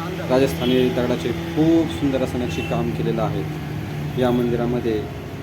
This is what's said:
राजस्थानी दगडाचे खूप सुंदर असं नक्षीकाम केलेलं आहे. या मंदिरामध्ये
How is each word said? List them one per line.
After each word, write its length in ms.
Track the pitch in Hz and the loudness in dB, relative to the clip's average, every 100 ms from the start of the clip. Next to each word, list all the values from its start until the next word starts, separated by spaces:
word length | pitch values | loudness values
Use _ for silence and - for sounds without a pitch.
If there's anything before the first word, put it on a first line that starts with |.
| - - 120 | -6 -6 0
राजस्थानी 580 | 127 135 - 123 127 127 | 2 2 2 2 4 4
दगडाचे 420 | 127 120 123 123 | 2 0 -2 -2
खूप 600 | 113 - 147 160 165 156 | -4 -2 2 4 4 2
सुंदर 300 | - 139 131 | 0 0 0
असं 180 | 127 127 | 0 -2
नक्षीकाम 500 | 123 - 110 117 117 | -2 -2 -2 0 0
केलेलं 320 | 107 110 113 | 0 0 0
आहे. 220 | 104 101 98 - - - - - - 123 | 0 -2 -4 -6 -6 -6 -6 -4 -4 0
या 100 | 123 | 2
मंदिरामध्ये 680 | 123 117 120 120 123 117 107 104 - - - | 2 2 0 0 0 0 0 -2 -8 -10 -10